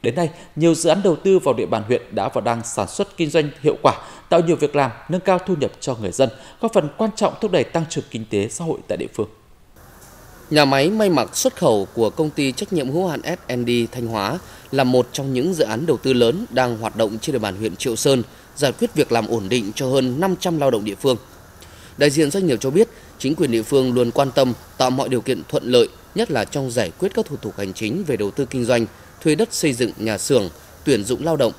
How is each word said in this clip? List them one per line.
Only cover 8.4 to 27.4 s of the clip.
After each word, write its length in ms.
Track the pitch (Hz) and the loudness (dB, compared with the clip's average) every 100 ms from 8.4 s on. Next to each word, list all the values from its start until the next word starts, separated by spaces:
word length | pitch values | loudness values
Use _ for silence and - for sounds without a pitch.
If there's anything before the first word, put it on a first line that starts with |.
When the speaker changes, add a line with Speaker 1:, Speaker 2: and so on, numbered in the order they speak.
| 107 | -2
Speaker 1:
xã 160 | - 165 | -6 -6
hội 140 | - - | -6 -6
tại 100 | 120 | -6
địa 100 | - | -6
phương. 140 | - - - _ - - - - - - - - - - | -6 -8 -8 _ -20 -20 -20 -20 -20 -20 -20 -20 -20 0
Speaker 2:
Nhà 160 | 151 143 | 2 4
máy 240 | 135 151 | 4 2
may 200 | 220 202 | 2 2
mặc 260 | 151 107 - | 2 0 -2
xuất 200 | - - | -2 2
khẩu 320 | 156 107 95 | 2 2 0
của 160 | - 107 | 0 0
công 200 | - 151 | 0 -4
ty 220 | 143 139 | 0 -2
trách 220 | 123 208 | -2 -4
nhiệm 160 | 175 127 | -4 -2
hữu 180 | 156 185 | -2 -2
hạn 140 | 139 | -4
S 300 | - 175 - | -6 -8 -6
N 120 | 123 120 | -4 0
D 40 | 120 113 | 0 0
Thanh 160 | 127 117 | -4 -4
Hóa 320 | 113 101 170 - - - | -2 -2 -4 -10 -20 -4
là 120 | 135 | 0
một 240 | 127 127 123 | 4 4 2
trong 220 | - 135 | -4 -4
những 200 | 127 156 | -2 -2
dự 100 | 175 | 0
án 220 | 113 110 165 | 0 0 0
đầu 120 | 127 | 0
tư 160 | 135 | 2
lớn 320 | 123 117 165 240 | 4 4 2 -4
đang 280 | 123 123 113 | -2 0 -2
hoạt 180 | 113 110 | -6 -2
động 220 | 110 107 | -2 -2
trên 120 | - | -4
địa 60 | 131 | -4
bàn 160 | 107 95 | -4 -4
huyện 180 | 110 87 | -6 -4
Triệu 200 | 131 110 | -6 0
Sơn, 280 | 147 131 110 - - - | 2 2 0 -10 -20 -2
giải 160 | 139 | -2
quyết 220 | 123 233 | 0 -2
việc 180 | 156 139 | 0 2
làm 160 | 117 104 | 0 0
ổn 220 | 117 95 | -2 0
định 220 | 123 101 - | -2 -2 -4
cho 120 | 131 | 0
hơn 320 | 135 131 127 | 0 0 -2
năm 160 | 190 180 | -2 0
trăm 200 | 185 165 | -2 2
lao 120 | 139 | 2
động 140 | 117 104 | 2 -2
địa 100 | 98 | -2
phương. 220 | 139 120 - - - - - - - - | 0 0 -4 -20 -20 -20 -20 -20 -20 2
Đại 120 | 147 | 2
diện 220 | 139 147 | 4 0
doanh 160 | 202 180 | 2 0
nghiệp 100 | 113 | 0
cho 100 | 131 | 0
biết, 200 | 156 226 - - - | 2 2 -2 -20 -8
chính 160 | 135 156 | -4 -2
quyền 160 | 151 | 0
địa 100 | 113 | 0
phương 320 | 110 139 131 | 2 2 2
luôn 180 | 123 120 | 2 2
quan 200 | 117 135 | 0 0
tâm 220 | 131 131 113 - - | 2 0 0 -10 -2
tạo 120 | 127 | 0
mọi 200 | 131 127 | 0 -2
điều 120 | 127 | -2
kiện 200 | 107 113 - | -2 -6 -4
thuận 140 | - | -4
lợi, 240 | 117 123 113 - - - | 2 4 4 -2 -10 -4
nhất 160 | 233 | -2
là 140 | 135 98 | -2 -2
trong 260 | 147 131 | -4 -2
giải 200 | 120 95 - | -2 -4 -4
quyết 140 | 196 | -4
các 120 | - 220 | -2 -6
thủ 100 | |
tục 180 | 143 | -6